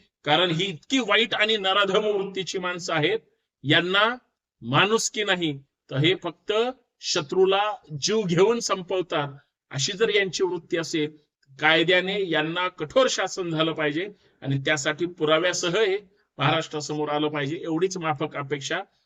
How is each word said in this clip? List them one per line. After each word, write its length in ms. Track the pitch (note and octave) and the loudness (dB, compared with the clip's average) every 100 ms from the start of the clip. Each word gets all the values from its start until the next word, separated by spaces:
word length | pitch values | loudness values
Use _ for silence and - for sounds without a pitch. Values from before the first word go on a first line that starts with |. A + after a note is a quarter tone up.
| _ _ | _ _
कारण 280 | - D3+ F3+ | 0 2 2
ही 140 | E3 G3 | 0 -4
इतकी 340 | D#3 - C4+ | -6 -2 0
वाईट 340 | G#3 G#3 A3+ | 2 2 2
आणि 240 | - G#3+ A3 | 0 0 0
नराधम 480 | F#3+ G3 G3 G3 G#3+ | 2 2 4 2 2
वृत्तीची 540 | G#3 F#3+ F#3 F#3 F#3 | 0 -2 -6 -6 -4
माणसं 340 | F3+ F3 E3+ | -4 -6 -4
आहेत, 260 | E3 D3+ A3 - _ _ _ | 0 0 0 -6 _ _ _
यांना 520 | C3 D#3+ E3+ G3 G#3+ B3+ _ _ _ _ | 2 2 4 2 2 0 _ _ _ _
माणुसकी 640 | A#2 C#3 F#3+ A3 - A3 | -2 2 4 2 0 -4
नाही, 360 | G3+ F#3 E3 C#3 - _ - | -2 0 -2 -4 -10 _ -8
तर 80 | C#3 | 0
हे 180 | D#3 F#3 | 2 2
फक्त 380 | F3 - - G#3 A#3+ C4 _ _ | -4 -10 -4 -2 -2 -4 _ _
शत्रूला 760 | - F3+ D3+ F#3 F#3+ G3 G#3 G3+ - D3+ | -4 -4 -2 2 4 4 0 -4 -10 -8
जीव 200 | C3+ G#3+ | -2 -2
घेऊन 380 | F#3+ E3 G3 A#3 | 0 4 4 2
संपवतात. 760 | - F#3+ F3 F#3 F3 E3 C#3+ C#3 _ _ _ | 0 -4 -2 -4 -2 -2 -4 -6 _ _ _
अशी 220 | C3+ C3+ | -6 -4
जर 180 | G3 A3 | 0 0
यांची 340 | G#3 G3 - | 2 0 0
वृत्ती 340 | F#3 F3 - E3+ | -2 -2 -4 -4
असेल, 400 | D#3+ E3 D3+ D3+ _ _ _ - | -2 -2 -2 -6 _ _ _ -2
कायद्याने 720 | D3+ E3 E3 F3+ F#3 G#3 F#3+ | 4 4 4 4 2 -2 0
यांना 380 | D#3 D#3 F3 F3+ | 0 0 -2 -4
कठोर 400 | - D3+ - B3+ | -4 -2 2 2
शासन 400 | - F#3+ - F3 | 2 -4 -4 -4
झालं 240 | D#3 D#3+ | 0 0
पाहिजे 360 | D#3 D3+ D3 G3+ - _ _ | 0 -2 -2 -6 -10 _ _
आणि 160 | C3+ C#3 | -4 -2
त्यासाठी 480 | C#3 D#3 D#3+ D3 F3 | 0 0 0 -2 -4
पुराव्यासह 760 | F3 D3+ D#3 F3 F3 F3 F#3 | -2 2 4 2 0 0 0
हे 180 | A3 G3 G#3 _ _ - | 2 0 -6 _ _ -4
महाराष्ट्रासमोर 720 | C#3 D#3+ D#3 D#3 C#3+ D3+ D3+ | 0 0 -2 -6 -6 -4 -2
आलं 180 | D3 D3+ | 0 0
पाहिजे, 320 | D3+ C#3 E3 | -2 -4 -4
एवढीच 360 | E3+ D#3+ F#3 F#3 | -4 -2 -2 -2
माफक 380 | D#3+ D3 D#3 C#3+ | -2 -2 -2 -6
अपेक्षा. 460 | C#3 C#3+ C#3 E3 G3 _ | -6 -6 -4 -6 -8 _